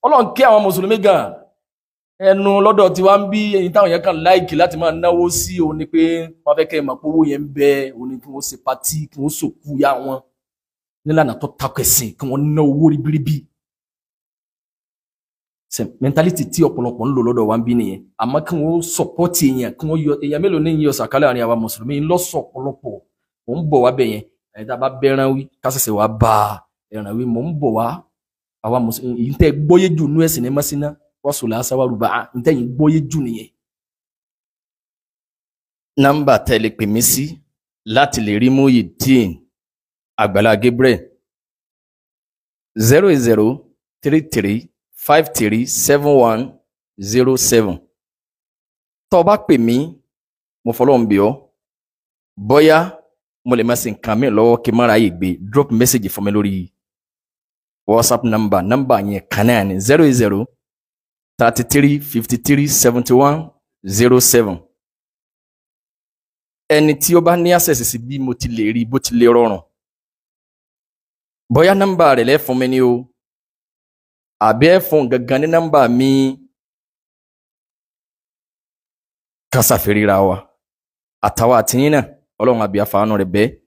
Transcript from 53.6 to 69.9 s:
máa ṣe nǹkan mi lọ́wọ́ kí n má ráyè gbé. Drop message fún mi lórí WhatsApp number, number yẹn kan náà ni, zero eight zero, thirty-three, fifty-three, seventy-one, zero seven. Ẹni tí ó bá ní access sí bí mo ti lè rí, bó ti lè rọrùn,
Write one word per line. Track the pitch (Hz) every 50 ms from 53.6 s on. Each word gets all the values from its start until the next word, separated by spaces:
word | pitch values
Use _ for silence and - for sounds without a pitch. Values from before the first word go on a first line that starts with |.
| 110
máa | 117 120
ṣe | 120 - 120
nǹkan | 104 - - - 107 110
mi | 135 135
lọ́wọ́ | 107 104 113 117 120 117 -
kí | 127
n | 110 117
má | 120 117
ráyè | 107 113 117 98
gbé. | 85 85 92 92 90 - 92 98
Drop | 107 139 143 143
message | 117 110 123 123 - 127 95 95
fún | - - 101
mi | 101
lórí | 104 104 101 101 98 95 90 87 _ _ _ _ _ _ _ _ _ _ _ _ _ _ _ _ _ _ _ _ _ _ _ -
WhatsApp | 104 113 117 - 123 117 -
number, | 120 110 107 110 104 98 92 87
number | 95 117 135 139 127 127 104 101
yẹn | 101 101 95 - _
kan | - 101 101 117
náà | 123 113 98 98
ni, | 95 92
zero | 98 110 139 156 165
eight | 147 131
zero, | 120 117 104 98 98 113 - _ _ _ _ _ _ _ _ _ _ _ _ _ _ _ _ _ _
thirty-three, | 123 117 117 - 123 - - 143 143 143 143 147
fifty-three, | 143 - - 117 113 - 123 120 - - 143 143 143 147
seventy-one, | 139 - - 127 117 123 120 - 123 127 139 143 147 156 160 160 _ _ _ _ _ _ _ 95
zero | 95 104 117 120 127 127
seven. | 123 - - 120 113 104 92 82 - _ _ _ _ _ _ _ _ _ _ _ _ _ _ _ _ _ _ _ _ _ _ _ _ _ _ _ _ _ _ _ _ _ _ _ _ _ _ _ _ _
Ẹni | 151 151 151 151 151 143
tí | - - 170
ó | 170
bá | 170 170 170 175
ní | 170 175 175
access | 175 170 - 151 123 120 110
sí | - 120
bí | 117 123 139 139
mo | 135 127 120
ti | - - 127
lè | 117 113 107 104 113
rí, | 117 117
bó | 110 123 135
ti | - - 120
lè | 120 120
rọrùn, | 117 120 120 120 113 101 90 - _ _ _ _ _